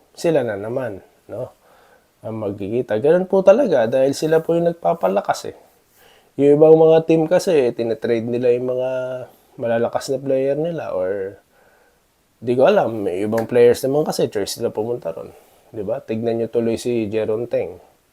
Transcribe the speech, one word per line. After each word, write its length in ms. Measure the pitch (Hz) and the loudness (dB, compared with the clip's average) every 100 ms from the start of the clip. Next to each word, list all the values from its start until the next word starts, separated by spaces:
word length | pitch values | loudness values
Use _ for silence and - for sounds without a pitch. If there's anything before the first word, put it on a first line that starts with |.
| _ - | _ -6
sila 300 | 170 156 120 | 0 0 0
na 100 | 98 | -4
naman, 460 | 107 127 123 95 - _ - | -6 -6 -6 -10 -16 _ -16
no? 240 | 101 127 _ _ _ _ _ _ _ | -12 -12 _ _ _ _ _ _ _
Ang 160 | 113 110 | -12 -8
magkikita. 560 | 104 98 98 117 123 107 | -8 -6 -6 -4 -2 0
Ganun 260 | 139 180 185 | 2 2 2
po 160 | 196 | 2
talaga 400 | 190 220 262 139 | 4 4 4 2
dahil 320 | 113 131 135 139 | 2 2 0 0
sila 240 | 160 160 | 0 0
po 160 | 165 170 | 2 0
yung 160 | 170 | 0
nagpapalakas, 800 | 170 170 170 185 196 190 143 - | -2 -4 -2 -2 -2 -2 -6 -6
eh. 40 | - _ _ _ _ _ _ _ - | -16 _ _ _ _ _ _ _ 0
Yung 240 | 143 147 | 4 6
ibang 160 | 160 160 | 8 8
mga 320 | 160 160 160 | 8 6 4
team 160 | 160 | 2
kasi, 440 | 156 180 190 156 123 | 2 0 2 2 2
eh, 40 | |
tinatrade 560 | 123 117 110 117 117 117 | 0 -4 -2 -2 -2 -2
nila 240 | 120 123 | -2 2
yung 240 | 123 127 127 | 2 0 -2
mga 140 | 127 131 127 127 120 _ _ - | -4 -4 -6 -8 -12 _ _ -8
malalakas 560 | 117 117 113 131 - | -2 0 -2 -4 -4
na 80 | 139 | -6
player 320 | 139 131 135 | -2 0 0
nila 400 | 143 165 165 113 | -2 -4 -6 -6
or 480 | 92 92 101 95 98 _ _ _ _ _ _ _ _ _ _ | -4 -4 -4 -6 -12 _ _ _ _ _ _ _ _ _ _
di 160 | 117 | -4
ko 160 | 123 147 | 2 4
alam. 400 | 202 127 113 98 | 4 2 -2 -4
May 160 | 90 | -4
ibang 240 | 107 113 113 | -2 -2 0
players 320 | 123 120 113 | 4 4 4
naman 200 | 135 143 | 0 -2
kasi, 240 | 156 - 139 | -2 -2 -2
choice 320 | 104 98 - | -2 -6 -4
sila 80 | 113 | -6
pumunta 480 | 110 113 120 - - | -4 -6 -6 -8 -10
ron. 160 | - - _ _ _ | -14 -20 _ _ _
Di 80 | 113 | -10
ba? 160 | 98 127 | -8 -8
Tignan 320 | - 110 117 113 | -6 -6 -4 -4
nyo 120 | 113 | -2
tuloy 240 | 120 117 117 | -2 -2 -2
si 320 | 123 120 107 | -2 -2 -2
Jeron 400 | 110 107 110 120 | -2 -2 -4 -4
Teng. 320 | 131 87 90 _ _ _ | -4 -6 -10 _ _ _